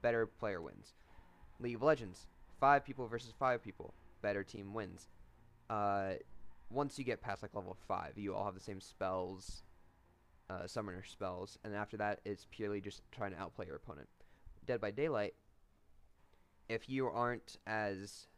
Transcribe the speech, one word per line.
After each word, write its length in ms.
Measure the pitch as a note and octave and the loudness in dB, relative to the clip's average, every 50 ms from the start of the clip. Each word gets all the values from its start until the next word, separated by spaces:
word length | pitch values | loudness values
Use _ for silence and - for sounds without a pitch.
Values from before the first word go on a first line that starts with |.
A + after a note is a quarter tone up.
better 240 | - A#2+ A#2 A#2 A2+ | 6 6 6 6 4
player 360 | G#2 - - - G#2+ G2 F2 | 2 0 -2 -2 0 0 -2
wins. 320 | E2 C2+ G1+ G1+ G1+ - - - - - - - - - - - - - - - | -4 -6 -10 -12 -16 -18 -20 -20 -20 -20 -20 -20 -20 -20 -20 -20 -20 -20 -10 -4
League 160 | A#2+ B2 A#2+ | -2 -2 0
of 80 | A2+ B2 | 6 8
Legends, 440 | D#3 D#3 C3+ A#2 G2 F2+ - - - - - - - - - | 8 8 6 4 -8 -8 -12 -16 -18 -18 -18 -20 -18 2 8
five 260 | C#3 C#3 C#3+ C#3+ - | 10 10 10 10 8
people 220 | - C3+ - B2+ | 2 -4 -4 -2
versus 260 | A2+ A#2 A#2 A#2 A#2 A2 - | -2 -2 -4 -4 -6 -2 2
five 240 | C3+ B2+ B2 A#2 - | 4 4 4 4 0
people, 300 | G#2+ - - - - - - - - - - | -8 -10 -8 -10 -12 -12 -16 -20 -20 -12 -2
better 220 | - G#2 G2+ G2+ G2 | 0 2 2 2 0
team 300 | - - G#2 G2 G2 G2+ | -2 -6 -10 -8 -6 -4
wins. 340 | A2+ G#2 F2+ F2+ - - - - - - - - - - - - - - - | -4 -4 -4 -8 -12 -16 -18 -18 -20 -20 -20 -20 -20 -20 -20 -20 -20 -6 -2
Uh, 440 | A2+ G#2+ G#2 G2+ G2+ G2+ G2 F#2+ F#2 - - - - - - - - - - - | 2 4 4 6 6 4 4 2 0 -2 -4 -8 -8 -8 -6 -8 -8 -8 -10 -2
once 300 | A2 C3+ C#3+ C#3 - - | 0 0 0 0 0 -2
you 40 | C3 | 0
get 180 | B2 A2+ - | 0 0 0
past, 200 | - - G2 - | 0 -4 -4 -4
like, 140 | - F#2+ - | -4 -4 -4
level 220 | G#2+ F#2 F#2 F#2 - - | -4 -4 -4 -8 -10 -2
five, 300 | - G2 F#2 E2+ - - | 0 0 0 0 -4 -6
you 180 | G#2 G#2 G2 F#2 | -4 -2 0 0
all 100 | G2+ G2 | 0 0
have 80 | G#2 F#2 | 0 -2
the 60 | F#2+ | -4
same 220 | - - G2+ F#2+ | -8 -8 -8 -8
spells, 840 | - - - - G2 F#2 F#2 F#2 F#2 F2+ F#2+ F#2 F#2+ - - - - - - - - - - - - - - _ _ - - - - - | -10 -14 -6 -2 0 2 2 2 0 -2 -4 -8 -8 -8 -10 -10 -10 -16 -20 -20 -20 -20 -20 -20 -20 -20 -20 _ _ -20 -20 -20 -8 -6
uh, 180 | F#2+ F2+ F2 | -4 -4 -4
summoner 360 | F#2 - A#2 G#2+ G2+ F2+ F2+ F#2+ | -2 -2 -4 -2 -2 -6 -6 -8
spells, 540 | - - - G2 F#2 F2+ F2+ F#2+ - - - - | -10 -6 -4 -4 -2 -2 -4 -6 -8 -10 -12 -8
and 120 | G#2+ G2+ | -4 -2
after 220 | G#2 G#2 - - | -2 -2 -2 0
that, 220 | G#2 G#2 G#2 G2+ - - | 0 2 2 2 0 -2
it's 220 | G2+ G2+ - - - | -4 -4 -4 -6 -16
purely 300 | - - G#2+ G2+ G#2 G2+ | -6 -4 -2 0 0 -2
just 200 | F#2+ G2+ - - - - | -2 -6 -10 -10 -16 -16
trying 200 | - - G#2 G2 | -6 -4 -4 -4
to 80 | F#2 E2 | -2 -4
outplay 260 | F#2+ E2+ - - F#2+ | -6 -6 -6 -8 -8
your 100 | E2+ C#2 | -6 -8
opponent. 320 | D2 - - D#2 C#2+ B1+ - - _ - - - - - - - - - | -10 -10 -12 -12 -12 -14 -16 -20 _ -20 -20 -20 -20 -18 -18 -18 -10 -2
Dead 160 | - B2 A2+ | 0 0 2
by 100 | G#2+ G#2 | 0 0
Daylight, 420 | G#2 B2+ D3 D#3+ C#3+ A2 G#2 - - - _ - - - - _ - - - - - - - - - - - - - - - _ _ - - | 2 2 2 2 4 2 2 0 -2 -8 _ -20 -20 -20 -20 _ -20 -20 -20 -20 -20 -20 -20 -20 -20 -20 -20 -20 -20 -20 -20 _ _ -20 -6
if 220 | - A2+ A2 - - | -4 -4 -4 -2 -2
you 180 | C3 C3+ C3 | 0 2 2
aren't 500 | B2 - A#2 A#2+ A#2+ A#2+ A2 - - - - _ | 2 2 2 2 2 2 0 -6 -12 -18 -12 _
as 600 | - A2 G#2+ G#2+ G2+ G2 F#2+ G2+ G2+ - - - - - | 0 0 2 2 0 0 -2 -6 -10 -12 -14 -18 -20 -20